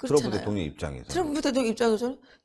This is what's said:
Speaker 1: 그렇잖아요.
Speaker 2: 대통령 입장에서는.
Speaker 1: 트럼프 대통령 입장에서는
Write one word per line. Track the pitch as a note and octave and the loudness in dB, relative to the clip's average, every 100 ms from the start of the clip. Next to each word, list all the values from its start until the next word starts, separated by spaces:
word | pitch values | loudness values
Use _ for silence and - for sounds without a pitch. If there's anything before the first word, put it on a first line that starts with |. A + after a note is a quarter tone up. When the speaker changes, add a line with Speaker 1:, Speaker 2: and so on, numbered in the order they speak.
| C4 | 2
Speaker 1:
그렇잖아요. | C#3+ A#2+ G#2 | 2 2 -2
Speaker 2:
대통령 | G#2 G#2 D#2 | -2 -2 -4
입장에서는. | - D#2 B1+ - | -4 -8 -8 -4
Speaker 1:
트럼프 | F4 D#4+ D4 | -2 -2 0
대통령 | C#4+ B3+ A3+ | 0 2 2
입장에서는 | A3 A#3 G#3+ B3 C4+ - - | 2 2 2 -2 -6 -16 -4